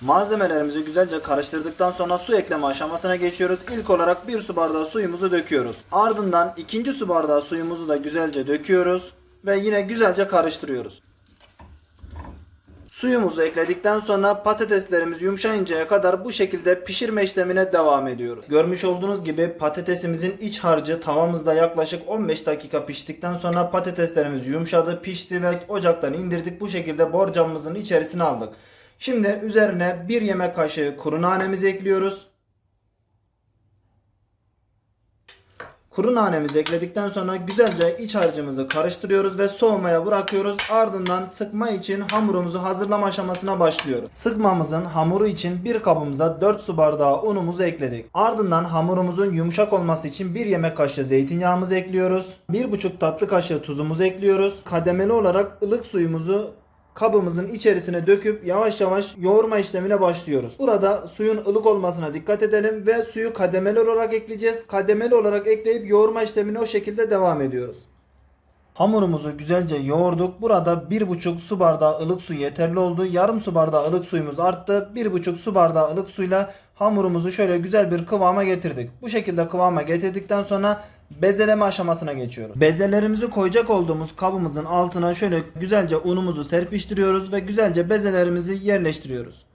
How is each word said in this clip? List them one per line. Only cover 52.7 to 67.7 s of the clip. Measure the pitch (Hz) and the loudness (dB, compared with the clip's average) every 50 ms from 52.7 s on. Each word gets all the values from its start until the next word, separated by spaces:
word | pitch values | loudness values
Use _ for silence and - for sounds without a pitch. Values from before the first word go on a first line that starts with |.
| 208 | -2
buçuk | 190 - 185 165 - | -2 -2 -4 -2 0
tatlı | 180 156 156 - 208 196 | -2 -2 0 0 -2 2
kaşığı | 202 180 170 170 170 147 - | 2 0 0 0 -4 -6 -4
tuzumuzu | - 147 139 151 156 160 160 185 | -6 -6 -4 -2 -2 0 2 2
ekliyoruz. | 185 185 185 196 202 196 190 196 196 196 - - | 0 0 2 2 2 4 4 2 0 0 -4 -10
Kademeli | - 180 165 165 180 175 185 190 208 233 | -4 -2 0 0 2 0 2 2 2 2
olarak | 233 208 185 175 190 202 202 - - 208 | 4 4 4 4 2 2 0 -2 -6 -2
ılık | 202 214 240 233 | 0 0 -2 -2
suyumuzu | - - 190 170 165 165 160 160 170 196 202 214 - - - _ _ _ _ _ _ _ | -4 -2 0 0 0 0 -2 -2 0 0 -2 -2 -4 -12 -18 _ _ _ _ _ _ _
kabımızın | - 214 220 208 208 185 175 165 170 180 202 | 0 0 4 4 4 2 2 -2 -2 -4 -4
içerisine | 240 208 - 226 196 180 - 185 175 175 165 | -8 0 4 4 4 4 0 -2 -4 -2 4
döküp | 180 202 196 202 214 208 208 - | 4 4 4 4 -2 -2 -2 -2
yavaş | 175 180 202 220 220 208 - | -2 0 2 2 0 2 0
yavaş | 202 185 185 196 202 196 - 196 | 0 2 2 0 0 -4 -8 -4
yoğurma | 175 185 202 214 226 226 226 208 | 2 4 6 6 6 4 2 0
işlemine | 196 196 - 185 180 196 208 202 | 0 0 -2 -4 0 0 2 4
başlıyoruz. | 190 180 170 170 - 160 147 131 120 117 - - | 4 2 2 0 -4 -2 -2 -2 -2 -4 -6 -2
Burada | 277 254 220 196 190 196 208 190 - | 0 2 2 4 4 2 2 0 -2
suyun | 170 - - 214 214 220 | -10 -8 -2 -2 0 0
ılık | 214 214 196 202 220 208 | 0 -2 0 0 2 4
olmasına | 220 208 202 185 180 170 170 165 151 147 | 4 2 4 0 -2 -2 -4 -6 -6 -6
dikkat | 160 160 - 208 208 214 | -8 -2 -2 0 0 2
edelim | 214 214 208 202 220 220 214 196 | 2 2 2 2 0 -2 0 0
ve | 208 226 233 220 | 0 2 2 0
suyu | 226 - 226 226 226 226 | -4 -4 -4 -4 -4 -2
kademeli | - 190 180 170 185 185 202 214 233 | 0 -2 0 0 2 0 2 2 4
olarak | 226 226 226 226 226 220 226 | 2 4 2 2 0 0 -2
ekleyeceğiz. | 220 220 220 220 208 220 226 220 226 - | -4 -4 -6 -10 -2 -2 -2 -2 -2 -8
Kademeli | - - 196 190 190 208 208 226 247 247 | -4 -2 -2 2 2 2 2 4 4 4
olarak | 233 214 208 202 208 202 | 4 4 4 0 0 2
ekleyip | 220 214 214 214 226 226 240 208 196 | 2 0 2 2 0 0 0 0 2
yoğurma | 208 208 214 220 220 226 220 | 4 6 6 4 4 0 -4
işlemine | 214 - 220 202 208 208 226 | -2 0 -2 -2 -2 -2 -4
o | 233 | -4
şekilde | 220 - 208 202 208 208 214 226 214 | -2 -2 -2 -4 -2 -2 -2 0 2
devam | 214 196 185 180 165 147 | 2 2 4 2 2 2
ediyoruz. | 139 131 127 123 123 120 | 0 -2 -2 -4 -6 -6